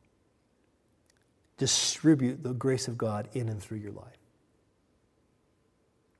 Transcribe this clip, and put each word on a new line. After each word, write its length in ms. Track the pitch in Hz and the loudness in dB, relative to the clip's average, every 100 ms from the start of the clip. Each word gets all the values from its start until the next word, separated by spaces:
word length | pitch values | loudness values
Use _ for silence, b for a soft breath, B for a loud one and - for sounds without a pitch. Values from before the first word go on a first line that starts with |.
| _ _ _ _ _ _ _ _ _ _ _ _ _ _ _ - | _ _ _ _ _ _ _ _ _ _ _ _ _ _ _ -2
distribute 840 | 135 - - - 156 151 123 135 | 0 2 0 2 6 6 4 0
the 120 | 135 | -4
grace 340 | 123 135 131 - | -2 0 0 -2
of 80 | 117 | -2
God 320 | 110 104 107 | -2 -2 -4
in 160 | 127 113 | -4 -4
and 100 | 107 | -4
through 200 | - 110 | -8 -10
your 120 | 104 | -10
life. 240 | 101 - - _ _ _ _ _ _ _ _ _ _ _ _ _ _ _ _ _ _ _ | -12 -16 -20 _ _ _ _ _ _ _ _ _ _ _ _ _ _ _ _ _ _ _